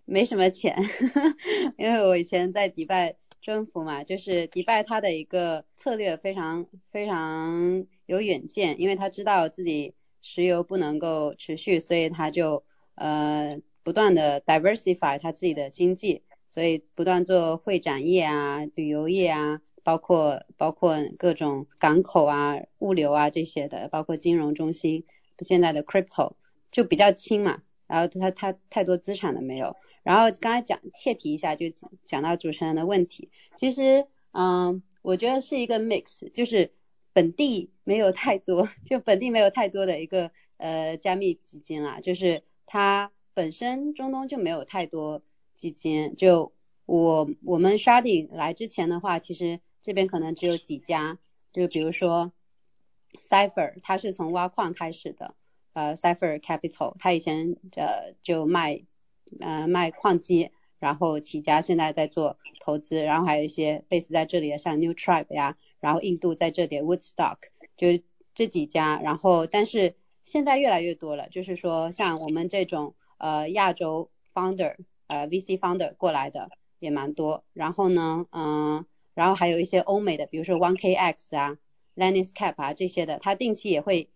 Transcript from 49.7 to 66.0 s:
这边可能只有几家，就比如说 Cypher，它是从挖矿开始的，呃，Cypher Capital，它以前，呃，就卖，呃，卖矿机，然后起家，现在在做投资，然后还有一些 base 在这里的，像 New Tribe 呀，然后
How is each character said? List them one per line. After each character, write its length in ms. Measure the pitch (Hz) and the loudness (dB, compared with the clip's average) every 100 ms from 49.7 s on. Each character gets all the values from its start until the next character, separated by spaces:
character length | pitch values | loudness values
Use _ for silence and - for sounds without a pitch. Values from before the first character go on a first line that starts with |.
| _ | _
这 100 | - | -4
边 140 | 190 190 | 0 0
可 140 | 180 | -2
能 160 | 160 160 | -4 -4
只 100 | 175 | -2
有 100 | 170 | -2
几 220 | - 143 | -4 -10
家， 400 | - 165 156 170 _ _ _ | -4 -2 -2 -8 _ _ _
就 140 | - 175 | -4 -2
比 140 | 170 | 0
如 100 | 156 | -2
说 400 | 170 180 170 175 - _ _ _ _ _ _ _ - | 0 0 0 -2 -6 _ _ _ _ _ _ _ -20
Cypher， 540 | - 196 202 - 151 185 | 0 2 4 0 -4 -4
它 160 | - 190 | -4 -4
是 140 | 208 | -4
从 180 | 190 160 | -6 -4
挖 160 | 180 180 | -2 -2
矿 260 | - 185 | -2 -4
开 200 | 185 165 | -4 -8
始 200 | 160 - | -8 -12
的， 220 | - - - _ _ _ | -14 -16 -18 _ _ _
呃， 240 | - 151 156 | -6 -4 0
Cypher 420 | 175 175 170 151 | 0 0 0 -2
Capital， 560 | - 165 165 - 131 - | -4 -6 -6 -6 -6 -2
它 140 | 185 | 0
以 60 | 170 | 0
前， 380 | 165 156 165 175 190 - | 0 -2 -4 -6 -10 -6
呃， 380 | 151 - - - | -4 -4 -8 -10
就 260 | - 165 156 | -4 -2 0
卖， 360 | 175 156 147 - _ _ _ _ - | 0 0 -4 -10 _ _ _ _ -12
呃， 300 | 170 156 160 | -8 -4 -2
卖 240 | 180 165 | 0 0
矿 260 | - 208 170 | 0 0 0
机， 320 | - 175 170 _ _ _ | 2 0 0 _ _ _
然 160 | 147 147 | -4 0
后 240 | 170 151 | -2 -2
起 200 | 151 156 | -6 -6
家， 200 | 147 156 | 0 2
现 180 | 160 170 | 2 0
在 140 | 156 | 0
在 160 | 151 151 | 0 -2
做 280 | - 151 - - - | 0 -2 -4 -14 -10
投 200 | - 151 | -6 -6
资， 260 | - 160 | -4 -2
然 160 | 151 156 | 0 2
后 60 | 175 | 2
还 120 | 151 | 0
有 60 | |
一 40 | 151 | -2
些 360 | 160 151 151 - | -2 -2 -2 -2
base 220 | 180 - | -2 0
在 160 | 160 156 | -2 0
这 140 | 180 | 0
里 100 | 151 | -2
的， 80 | 147 | -2
像 220 | 170 151 | -2 0
New 120 | 165 | 0
Tribe 400 | 170 - 170 151 | 0 2 0 0
呀， 240 | 147 143 147 _ _ | -2 -2 -4 _ _
然 160 | 147 | -2
后 60 | 156 | 0